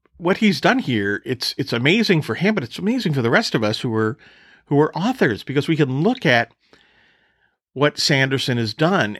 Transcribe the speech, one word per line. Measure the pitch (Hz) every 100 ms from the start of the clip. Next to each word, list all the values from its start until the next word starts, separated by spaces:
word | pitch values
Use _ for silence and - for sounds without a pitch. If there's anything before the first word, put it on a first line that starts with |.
| _ -
what | 165 190
he's | 214 151
done | 170 240
here, | 147 117 101 101
it's, | - 123 - -
it's | 139
amazing | 120 131 208 214 175
for | -
him, | 110 185
but | 214
it's | 185 -
amazing | 180 254 208
for | 139
the | 117
rest | 165 233
of | 151
us | 107 110
who | 131
are, | 110 110 113 - _ _ _ -
who | 143
are | 151 156
authors, | 196 254 170 98
because | - 139 135
we | 160
can | 143 131
look | 175 254 165
at | 120 117 _ _ _ _ _ _ _ _ _ _ _ _
what | - 147 -
Sanderson | - 139 135 131 131 120
has | 117
done | - 156 190 107